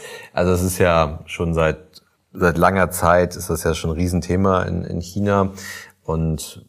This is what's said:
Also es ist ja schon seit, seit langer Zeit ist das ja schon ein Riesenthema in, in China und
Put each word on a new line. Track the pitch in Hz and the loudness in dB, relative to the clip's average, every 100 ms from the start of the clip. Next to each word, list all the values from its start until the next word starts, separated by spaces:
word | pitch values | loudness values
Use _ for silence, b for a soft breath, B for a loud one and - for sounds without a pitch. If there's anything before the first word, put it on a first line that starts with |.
| B B B | B B B
Also | - 90 | -2 2
es | 90 | 2
ist | 92 - | 0 2
ja | 92 82 76 78 - | 4 4 2 -2 -10
schon | - 85 | -4 -2
seit, | 82 78 76 - - _ _ _ | 2 2 0 -8 -20 _ _ _
seit | 95 87 85 | 0 2 4
langer | 87 95 90 | 4 4 0
Zeit | - 85 87 87 - | 2 4 4 2 -2
ist | - | -6
das | 80 | -4
ja | 82 | -2
schon | 78 82 | -2 -2
ein | 78 | -2
Riesenthema | 90 87 82 90 98 92 | -2 -2 -2 0 2 2
in, | 90 87 | 0 -6
in | - 90 | -6 -8
China | 87 101 101 101 98 B B B B B | -8 -4 0 2 0 B B B B B
und | - 80 80 78 - - | -6 -2 -2 -4 -8 -18